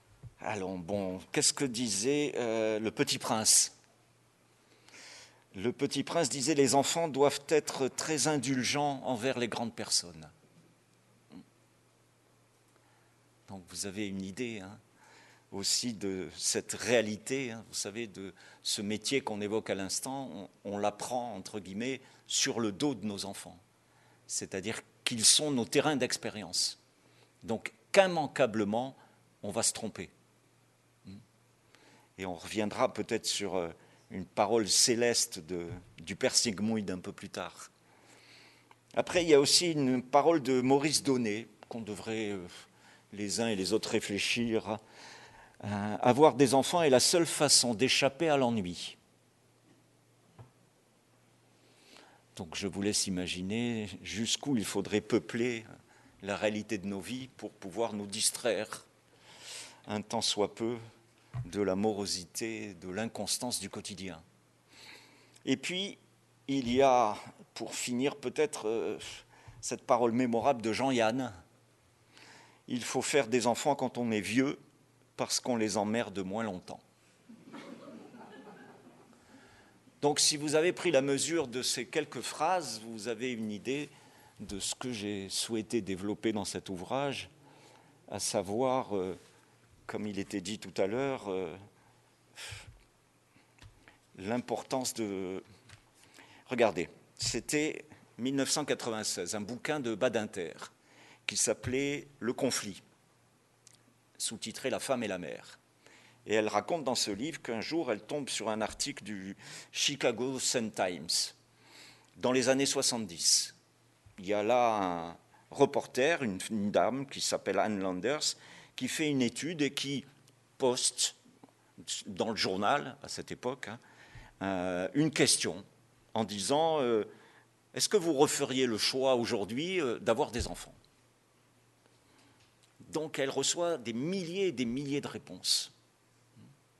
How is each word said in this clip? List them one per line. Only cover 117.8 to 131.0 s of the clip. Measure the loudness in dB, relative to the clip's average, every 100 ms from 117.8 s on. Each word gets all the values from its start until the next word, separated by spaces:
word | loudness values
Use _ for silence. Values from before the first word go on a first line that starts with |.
| -2 -2 -2 -2 -2 -4 -10 -20 -18 -8
qui | -4
fait | -2 0
une | 2
étude | 2 0 -4 -2
et | -2
qui | -2 -4 -6 -8 -18 _ _ _ 0
poste | 0 2 0 0 -2 -4 _ _ -20 _ _ -16 -10 -8 -6
dans | -4 -2
le | 0
journal, | 0 2 4 2 0 -10
à | -12
cette | -10 -10
époque, | -6 -6 -6 -8
hein, | -12 -16 -20 -20 -20 -20 -6
euh, | -2 -2 -2 -2 -2
une | 0 2
question | 4 4 4 0 -6 -10 _ _ _ _
en | -4
disant, | -2 -2 2 4 4 2
euh, « | 2 2 0 -8 -20 -20 _ _ _
Est-ce | -4 2
que | 2
vous | 4
referiez | 4 4 4 0 2 2
le | 2
choix | 0 2 4 4
aujourd'hui, | 2 0 -2 -4 -2 0
euh, | -2 0
d'avoir | 2 2 2
des | -2 -4
enfants ? » | -8 -14 -20 _ _